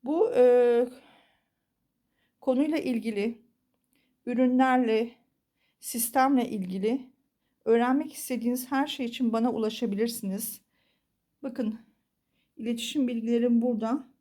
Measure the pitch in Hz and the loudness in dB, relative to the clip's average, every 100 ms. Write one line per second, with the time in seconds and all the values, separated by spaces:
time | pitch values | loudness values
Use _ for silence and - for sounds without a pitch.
0 | 247 320 440 - 247 247 240 240 247 - | -2 0 2 6 6 6 4 2 0 -6
1 | - _ _ _ _ _ _ _ _ _ | -20 _ _ _ _ _ _ _ _ _
2 | _ _ _ _ - 254 294 311 - 233 | _ _ _ _ -2 0 0 0 -2 -4
3 | 220 208 214 233 _ _ _ _ _ _ | -4 -4 -4 -6 _ _ _ _ _ _
4 | _ _ - 240 254 254 262 254 240 220 | _ _ -6 0 2 4 4 4 2 0
5 | 233 - _ _ _ _ _ _ - 233 | -2 -8 _ _ _ _ _ _ -10 -6
6 | 233 277 262 269 247 214 185 190 208 269 | -2 2 4 2 0 -4 -6 -4 -2 -2
7 | - _ _ _ _ _ - 233 247 269 | -6 _ _ _ _ _ 2 2 4 0
8 | 311 - - 247 233 254 254 269 294 - | -2 -10 -8 -4 -2 -2 -2 -2 -2 -4
9 | 240 233 240 226 240 247 220 220 226 202 | -6 -2 0 2 0 0 -4 -2 -4 -2
10 | 233 233 196 190 233 - _ _ _ _ | -2 -4 -6 -6 -8 -12 _ _ _ _
11 | _ _ _ _ 269 254 220 220 - _ | _ _ _ _ -10 -6 -6 -6 -16 _
12 | _ _ _ _ _ - 226 233 - 302 | _ _ _ _ _ -10 -6 -6 -4 -2
13 | 247 233 226 233 240 233 247 220 220 277 | -2 -2 0 2 4 2 2 0 -2 -4
14 | - _ | -6 _